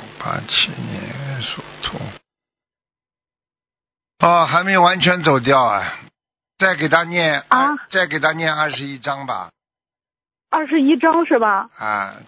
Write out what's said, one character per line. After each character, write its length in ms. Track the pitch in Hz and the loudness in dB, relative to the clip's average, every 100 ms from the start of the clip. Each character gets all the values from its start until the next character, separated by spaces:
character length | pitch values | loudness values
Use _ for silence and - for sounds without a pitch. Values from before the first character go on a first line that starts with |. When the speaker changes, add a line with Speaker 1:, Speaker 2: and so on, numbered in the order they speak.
| 104 - | -16 -10
Speaker 1:
八 200 | - - | -6 -6
七 300 | - - - | -2 -2 -2
年 720 | - 117 101 104 131 139 135 | -6 -10 -10 -10 -10 -8 -8
属 200 | - - - - | -8 -10 -12 -12
兔。 140 | - - 101 - _ _ _ _ _ _ _ _ _ _ _ _ _ _ _ _ _ _ _ - | -10 -8 -12 -14 _ _ _ _ _ _ _ _ _ _ _ _ _ _ _ _ _ _ _ 0
哦， 260 | 170 175 151 | 4 4 4
还 180 | 165 | 2
没 140 | 190 190 | 2 4
完 220 | 175 185 | 4 4
全 240 | 185 180 | 2 2
走 160 | 156 135 | 2 2
掉 240 | 120 139 | 4 4
啊。 440 | 120 101 90 - - _ _ _ _ - | 4 0 -4 -10 -18 _ _ _ _ -2
再 160 | 190 160 | 0 0
给 140 | 151 | 2
他 140 | 160 170 | 2 2
念 380 | 175 160 143 - | 0 0 0 0
Speaker 2:
啊？ 300 | 254 277 294 - | 2 2 -2 -4
Speaker 1:
再 160 | 190 175 | -2 -2
给 140 | 151 | 0
他 140 | 156 | 0
念 200 | 160 160 | 0 -2
二 160 | 151 151 | -2 -2
十 140 | - | -4
一 160 | 139 135 | -8 -8
章 260 | 143 139 135 | -8 -6 -6
吧。 240 | 104 87 _ _ _ _ _ _ _ _ _ - | -8 -10 _ _ _ _ _ _ _ _ _ -4
Speaker 2:
二 160 | 277 285 | -4 0
十 140 | 311 | 2
一 160 | 269 285 | 4 4
章 280 | 320 330 339 | 4 2 2
是 140 | 262 | 2
吧？ 300 | 220 196 - - | 2 0 -4 -8
Speaker 1:
啊， 400 | 107 104 98 104 | -4 -4 -4 -10